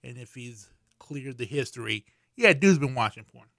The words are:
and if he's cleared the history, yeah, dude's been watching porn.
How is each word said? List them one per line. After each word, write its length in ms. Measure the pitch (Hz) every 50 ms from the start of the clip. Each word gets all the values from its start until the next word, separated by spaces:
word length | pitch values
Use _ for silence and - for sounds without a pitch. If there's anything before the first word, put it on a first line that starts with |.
| -
and 120 | 127 123 123
if 160 | 123 - -
he's 340 | 131 120 123 117 107 98 _ _ _ _ _ _ _
cleared 400 | - _ 147 143 131 135 127 120
the 60 | 123
history, 600 | - - 143 131 - - 120 113 110 110 104 - _ _ _ _ _ _
yeah, 160 | - 240 214
dude's 260 | 165 139 185 196 185 147
been 160 | 143 131 131
watching 300 | 123 113 107 - - 107
porn. 240 | _ _ 123 - _ _